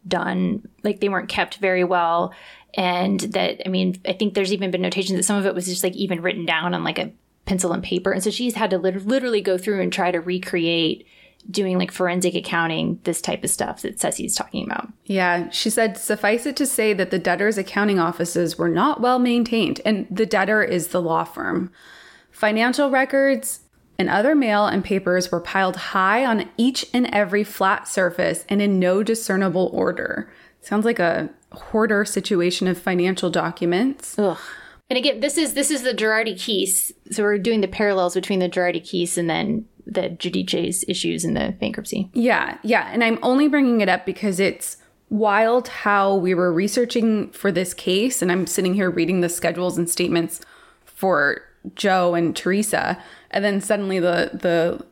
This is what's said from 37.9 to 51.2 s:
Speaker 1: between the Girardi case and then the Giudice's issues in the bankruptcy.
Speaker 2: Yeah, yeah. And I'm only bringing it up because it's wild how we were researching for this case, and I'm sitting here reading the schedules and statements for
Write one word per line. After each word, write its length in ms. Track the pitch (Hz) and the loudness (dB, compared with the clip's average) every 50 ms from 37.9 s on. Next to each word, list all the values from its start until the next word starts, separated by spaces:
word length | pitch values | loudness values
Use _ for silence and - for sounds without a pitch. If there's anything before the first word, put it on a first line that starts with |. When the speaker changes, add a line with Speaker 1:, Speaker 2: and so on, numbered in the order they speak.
| 202 190 180 180 175 | 2 2 2 2 0
Speaker 1:
between 260 | 185 180 - 208 190 | -2 -2 0 0 0
the 80 | 180 175 | 0 0
Girardi 360 | 170 185 180 175 170 170 - | 0 0 0 0 0 -2 -6
case 320 | - - 180 175 175 - | -4 -4 -2 -2 -2 -2
and 140 | - 170 165 | -2 0 0
then 340 | 156 165 - - - - 220 - _ _ - | 0 0 0 -2 -2 -4 -4 -8 _ _ -16
the 240 | - - 190 185 175 | -6 -4 -4 -2 -4
Giudice's 760 | 175 165 - 180 170 190 185 180 - 156 170 - 180 - - - | -6 -6 -6 -4 -2 -2 -2 -2 -2 -2 -2 -2 -2 -4 -4 -4
issues 360 | 175 160 - 170 - 165 170 | -4 -4 -2 -4 -2 -2 -2
in 100 | 165 - | -2 -2
the 200 | - - - - - | -2 -2 -4 -4 -4
bankruptcy. 500 | - - - - - - - - 196 185 - | -6 -6 -6 -6 -8 -6 -6 -6 -6 -4 -2
Speaker 2:
Yeah, 460 | - 233 247 214 165 143 - - - - | 0 2 4 2 2 0 -2 -6 -8 -2
yeah. 260 | 214 240 202 147 98 - | 0 0 2 0 0 0
And 120 | 226 233 | 0 2
I'm 160 | 226 233 - - | 2 0 0 2
only 240 | 240 254 269 294 | 2 4 4 4
bringing 340 | 302 262 294 277 247 240 226 | 4 4 4 4 4 4 4
it 80 | 208 185 | 4 2
up 160 | 175 180 - | 2 0 0
because 360 | - 185 - - 208 190 170 | -6 -6 -2 -2 -2 0 2
it's 360 | 196 190 - - - - - - _ _ _ _ _ _ | 0 0 0 -2 -8 -12 -12 -14 _ _ _ _ _ _
wild 600 | 214 208 220 214 196 208 226 226 240 247 233 - | -2 0 2 2 4 4 4 4 4 2 0 -2
how 480 | - - - 214 202 202 196 196 196 | -10 -2 0 2 4 4 4 4 4
we 180 | 196 175 180 185 | 2 2 2 2
were 180 | 170 180 180 165 | 4 4 2 4
researching 800 | 165 190 214 - 254 240 233 - 240 220 226 220 214 190 - | 2 2 2 2 0 0 2 2 2 2 4 2 2 0 -4
for 220 | - - - 202 185 | -8 -2 -2 0 0
this 200 | 170 185 180 - | 2 -2 -2 -6
case, 480 | - - - 185 196 214 262 254 - | -6 -2 0 2 2 2 0 0 0
and 120 | - 185 175 | 0 2 2
I'm 140 | 190 185 185 | 0 0 0
sitting 260 | - - 185 185 180 | 0 0 2 2 2
here 160 | 202 196 185 | 2 2 0
reading 300 | 170 175 165 160 185 185 | 2 0 0 2 2 2
the 80 | 175 170 | 2 0
schedules 500 | 170 - - 170 160 170 180 180 170 - | 0 0 -2 -2 0 0 -2 -2 0 0
and 100 | 170 170 | 0 -2
statements 520 | - - 180 - - 170 170 165 - - - - - - - - _ _ _ | 0 -2 0 0 2 0 0 -2 -6 -10 -14 -18 -20 -20 -20 -20 _ _ _
for 580 | - - - - 190 180 143 | -20 -10 -2 0 2 2 4